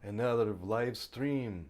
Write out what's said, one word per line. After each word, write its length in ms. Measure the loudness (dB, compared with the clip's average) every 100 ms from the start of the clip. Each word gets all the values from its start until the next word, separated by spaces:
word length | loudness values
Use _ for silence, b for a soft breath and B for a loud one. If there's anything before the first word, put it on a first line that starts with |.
another 520 | -6 0 2 4 4 2
live 340 | 0 0 0 -2
stream. 680 | -8 -4 0 0 -2 -6